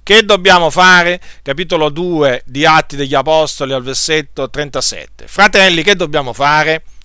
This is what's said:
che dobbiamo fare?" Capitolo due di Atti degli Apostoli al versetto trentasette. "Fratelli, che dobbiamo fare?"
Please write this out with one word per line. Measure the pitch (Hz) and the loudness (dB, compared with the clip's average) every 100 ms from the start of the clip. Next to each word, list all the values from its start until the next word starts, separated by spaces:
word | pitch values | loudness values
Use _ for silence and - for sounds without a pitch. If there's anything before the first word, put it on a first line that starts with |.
che | - 214 | 0 2
dobbiamo | 214 196 185 180 160 | 2 2 4 4 2
fare?" | 180 185 180 170 180 - - | 4 4 4 2 -4 -10 -12
Capitolo | 139 139 175 170 151 | -8 -8 -4 -2 -2
due | 147 180 160 139 123 - | -2 -4 0 0 0 -6
di | 131 160 | -2 2
Atti | 156 - 143 | 2 0 -6
degli | 139 | -2
Apostoli | 139 139 160 151 - 135 | -2 2 0 0 -4 -6
al | 135 | -6
versetto | 127 131 - 156 147 - 131 | -6 -6 -2 -2 -4 -10 -8
trentasette. | 139 143 131 - 82 - - - | -8 -8 -6 -6 -8 -14 -20 -10
"Fratelli, | - 208 202 190 165 | 2 2 4 4 2
che | 156 | 0
dobbiamo | 185 160 151 131 | 0 -2 -2 -4
fare?" | 113 143 151 151 160 - - | -2 0 2 0 -2 -6 -20